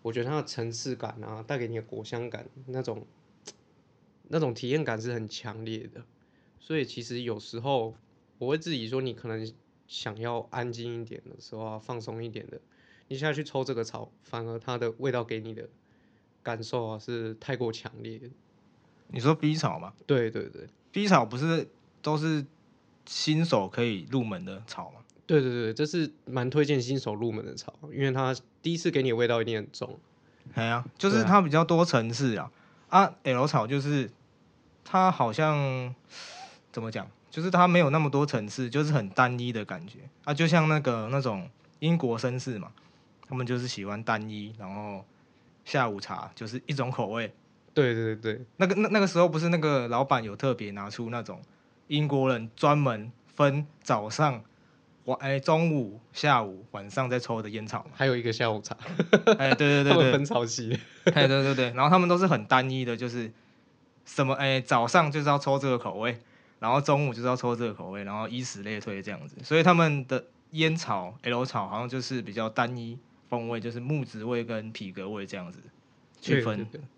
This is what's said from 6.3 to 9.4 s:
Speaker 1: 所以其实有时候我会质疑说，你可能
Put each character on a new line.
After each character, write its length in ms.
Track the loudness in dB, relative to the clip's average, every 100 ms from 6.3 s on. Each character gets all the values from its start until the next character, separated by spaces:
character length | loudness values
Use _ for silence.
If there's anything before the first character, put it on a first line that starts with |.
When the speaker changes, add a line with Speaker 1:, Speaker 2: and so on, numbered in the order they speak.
| _ _ _
Speaker 1:
所 180 | -6 -4
以 80 | -4
其 180 | -8
实 180 | -8 -6
有 160 | -6 -6
时 220 | -8 -6
候 340 | -2 -2 -2 -10 _ _ _ _
我 100 | -2
会 100 | -2
质 200 | -2 -6
疑 100 | -4
说， 140 | -4
你 120 | -4
可 140 | -6 -8
能 220 | -8